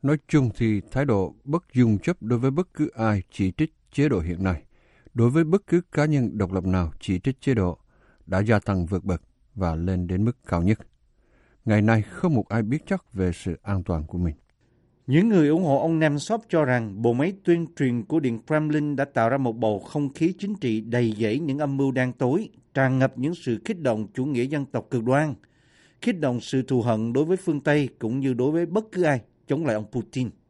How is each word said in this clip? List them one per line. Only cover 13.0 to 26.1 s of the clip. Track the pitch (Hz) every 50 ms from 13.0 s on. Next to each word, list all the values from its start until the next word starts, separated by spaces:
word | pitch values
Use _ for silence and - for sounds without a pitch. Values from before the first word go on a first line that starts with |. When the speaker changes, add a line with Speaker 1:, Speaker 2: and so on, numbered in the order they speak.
| _ _ -
Speaker 1:
về | 95 92 90 85
sự | - - 95 82 - _
an | - 101 95 90
toàn | - 90 80 78
của | 76 - 87
mình. | 90 82 73 _ _ _ _ _ _ _ _ _ _ _ _ _ _ -
Speaker 2:
Những | 127 156 190 233
người | 214 185 156 143
ủng | 151 170 190
hộ | 156 135 139
ông | - 165 165 160
Nemtsov | 156 151 147 147 139 - 214 233 226 _
cho | - 165 151
rằng | 127 127 123 113 107 98 101
bộ | 117 117 120
máy | 123 143 180 202 196 _
tuyên | - 170 170 165 - -
truyền | - 147 127 120 120 110
của | - 147 165
Điện | 147 127 117 113 - -
Kremlin | 156 151 156 151 147 156 151 147 147
đã | 131 139
tạo | 143 _ 131 113 113
ra | 127 139
một | 135 120 113 117
bầu | 120 110 107 98
không | 98 - - 151 147 139 135
khí | - 160 170 190 -
chính | 196 196 214
trị | 190 - 127 110 110
đầy | 107 110 117 123 123 117
dẫy | 107 104 113 107 107 139
những | 170 151 135 143
âm | 151 143 139 139
mưu | 139 135
đen | 127 131 127 127 123
tối, | - 135 123 135 185 220 - _ - _ _ _
tràn | 135 135 131 131 131
ngập | 131 131 - -
những | 127 151 175
sự | 165 - - 113 107 -
kích | - 220 175
động | 156 131 113 107 107 98 -
chủ | - 127
nghĩa | 147 147 117 120
dân | 135 151 147 139
tộc | 131 - 123 - -
cực | - 123 110
đoan, | 120 131 143 156 156 127 - _ _ _ _ _ _ _ _ _ _ _ _
kích | - 233